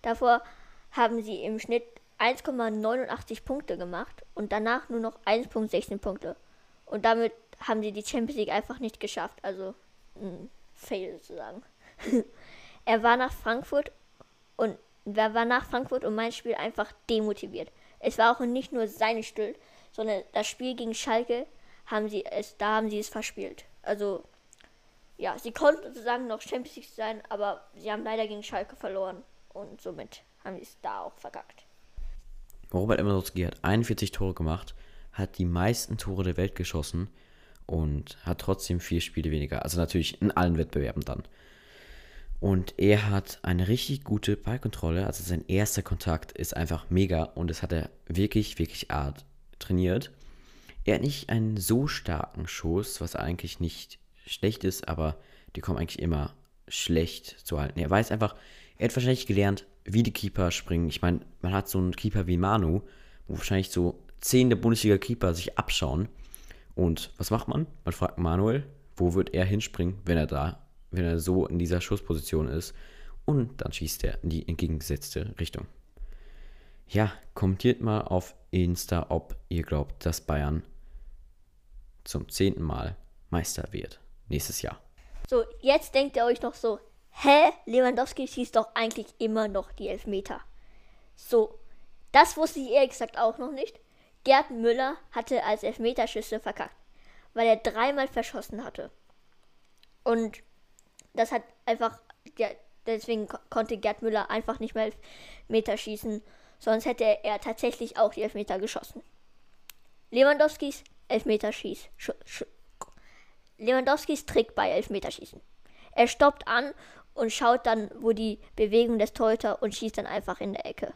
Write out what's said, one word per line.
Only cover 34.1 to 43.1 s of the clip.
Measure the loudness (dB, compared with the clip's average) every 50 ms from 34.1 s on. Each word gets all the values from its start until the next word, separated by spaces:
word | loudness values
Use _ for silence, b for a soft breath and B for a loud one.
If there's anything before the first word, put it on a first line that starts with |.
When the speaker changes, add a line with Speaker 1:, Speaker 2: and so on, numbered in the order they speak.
| -2
Speaker 2:
Tore | -2 -2 -2 0
gemacht, | 0 0 0 0 -2 -4 -12 -14 b b b b b b b b
hat | -6 -6 -6 -2 -2
die | 0
meisten | 2 2 2 2 2 2 0 -2 -6 -6 -6
Tore | -4 -4 -2 0 0
der | 0 2
Welt | 0 0 -2 0
geschossen | -4 -6 -2 -2 -4 -4 -2 -4 -4 -4 -4 b b b b b b b b b b b
und | -2 0 0 2 2 0 -2 -4 -8 -16 -10 -4
hat | -4 -4 -2
trotzdem | 0 -2 -2 -2 0 -2 -2 -2
vier | -2 0 0 0
Spiele | 0 -2 -6 -4 -2 0
weniger. | 0 0 0 -2 -4 -4 -4
Also | -2 0 0
natürlich | 0 2 2 0 0 0 -2 0 0
in | 2
allen | 4 4 4 4 4
Wettbewerben | 2 0 0 -2 -4 -2 -2 -4 -6 -6
dann. | -6 -6 -8 -10 B B B B B B B B B B B B B B B B B B B B B B B
Und | 2 2 2 2 2 -2 -2 4
er | 6 6 6 6 6 2